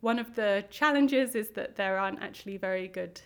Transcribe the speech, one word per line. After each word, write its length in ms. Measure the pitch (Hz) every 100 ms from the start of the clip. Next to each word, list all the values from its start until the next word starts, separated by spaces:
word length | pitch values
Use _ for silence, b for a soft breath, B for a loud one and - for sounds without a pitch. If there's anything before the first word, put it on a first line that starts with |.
One 180 | 226 233
of 160 | 233 -
the 300 | 208 202 202
challenges 640 | - 302 285 277 269 262
is 160 | 233 214 196
that 200 | - -
there 220 | 196 190
aren't 240 | 196 196
actually 360 | 202 - 202 196
very 300 | 190 185 185
good 320 | 185 180 -